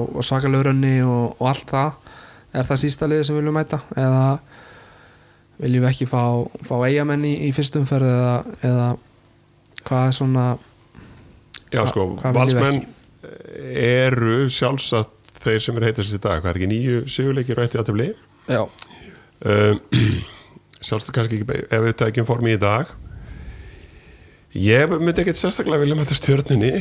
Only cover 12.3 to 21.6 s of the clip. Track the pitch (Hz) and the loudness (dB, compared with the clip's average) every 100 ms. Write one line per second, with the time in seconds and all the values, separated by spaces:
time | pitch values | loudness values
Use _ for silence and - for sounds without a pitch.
12.3 | 127 131 123 139 139 - - - - - | 2 4 4 2 0 -4 -14 -20 -20 -20
13.3 | - - - 131 131 120 127 131 120 113 | -18 -18 -14 -8 0 2 4 4 2 2
14.3 | 120 135 - 127 135 - 113 107 - - | 2 0 0 0 0 0 -2 -2 -8 -20
15.3 | - 117 110 - 120 113 110 101 101 107 | -6 -2 0 0 0 0 0 -2 -2 -2
16.3 | 82 87 90 92 113 131 120 131 - 135 | 0 0 -2 0 0 0 -2 -2 -2 -2
17.3 | 135 127 120 120 120 113 104 156 220 - | -2 -2 0 0 0 0 0 -2 -6 -16
18.3 | - - 120 98 - - - - - - | -14 -4 -2 -2 -8 -18 -18 -20 -20 -20
19.3 | _ 110 104 107 104 - 123 107 85 - | _ 0 4 4 2 0 2 2 0 -6
20.3 | - - - - - - 110 - 123 113 | -16 -20 -20 -20 -16 -6 -6 -4 -2 -2
21.3 | 110 104 - | -2 -4 -6